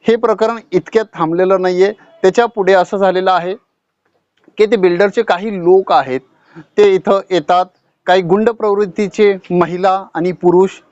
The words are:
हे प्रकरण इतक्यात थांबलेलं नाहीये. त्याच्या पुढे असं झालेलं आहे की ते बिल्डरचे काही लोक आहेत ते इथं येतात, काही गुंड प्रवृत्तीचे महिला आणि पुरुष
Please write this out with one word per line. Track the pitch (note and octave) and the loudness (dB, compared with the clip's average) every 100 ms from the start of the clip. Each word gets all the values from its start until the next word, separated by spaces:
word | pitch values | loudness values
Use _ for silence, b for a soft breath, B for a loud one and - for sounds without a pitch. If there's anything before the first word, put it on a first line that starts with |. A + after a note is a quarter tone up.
| - | 0
हे | A3+ | 0
प्रकरण | A3+ G#3 A3+ A3+ _ | 0 0 -2 -4 _
इतक्यात | F3+ - A3 G#3+ | -6 -2 -4 -4
थांबलेलं | - D#3+ E3+ F#3 F#3+ | -6 -4 0 0 0
नाहीये. | F3+ F3+ G3 A3+ b _ | 0 0 0 -2 b _
त्याच्या | F#3+ G#3 A#3 | 0 2 -2
पुढे | G#3+ F#3 | -2 2
असं | F#3+ F3+ G3+ | 2 0 0
झालेलं | G3 F#3 F#3+ | 0 0 0
आहे | F#3 F3 G#3+ _ _ _ _ _ _ _ _ _ - | -2 -4 -10 _ _ _ _ _ _ _ _ _ -2
की | G#3+ | 0
ते | G#3+ | 2
बिल्डरचे | F#3 F3 G3+ A#3 | 0 2 0 0
काही | A3 F3 G#3+ G3 | -2 -4 -4 -4
लोक | F3 F#3+ F#3+ | 2 2 2
आहेत | E3 C3 C3 _ B B E3+ | -2 0 -8 _ B B -20
ते | B - G#3 | B 2 2
इथं | F#3+ - G3 - | 2 0 -2 0
येतात, | F3+ D3+ F3+ F#3 _ _ _ - | -4 0 -2 -2 _ _ _ 0
काही | F#3 | 0
गुंड | E3+ G3 A3+ | 2 0 0
प्रवृत्तीचे | A3+ G#3+ G3+ G#3 F#3+ G3+ - G#3 F#3+ - | -2 -2 -2 -2 -4 -6 0 0 0 -4
महिला | F3 E3 F3 F#3+ F#3+ F#3+ | -2 -2 -2 -2 -2 -6
आणि | E3 F3+ | -6 -6
पुरुष | E3+ F3 F3 F#3+ - _ | 0 2 2 0 -4 _